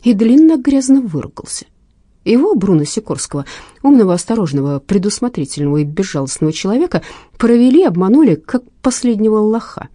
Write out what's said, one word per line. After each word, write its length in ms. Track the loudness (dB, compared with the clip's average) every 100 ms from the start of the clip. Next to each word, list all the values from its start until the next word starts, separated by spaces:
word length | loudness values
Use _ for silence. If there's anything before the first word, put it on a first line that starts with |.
и 80 | 0
длинно 440 | 2 4 6 4 4
грязно 440 | 0 -2 2 2
выругался. 640 | 2 -8 -8 -14 -14 -16 -16 _ _ _ _ _
Его, 300 | 0 2 2
Бруно 300 | 0 2 0
Сикорского, 600 | 0 -6 -8 -10 -8 -8 -10 -16 -20 _
умного, 320 | 2 4 4
осторожного, 640 | 0 -2 -4 -2 -2 -2 -6
предусмотрительного 1000 | -2 -2 -2 -4 -6 -6 -8 -4 -2 -2
и 60 |
безжалостного 680 | -2 -4 -6 -6 -6 -4 -4
человека, 500 | -4 -4 -2 -2 -4 -8 -20 -20 -2
провели, 440 | 2 4 4 4
обманули, 540 | 2 0 2 4 4 2
как 260 | -2 -8 _ _
последнего 560 | -6 -2 -2 0 0 2
лоха. 500 | 0 -2 -6 -16 -18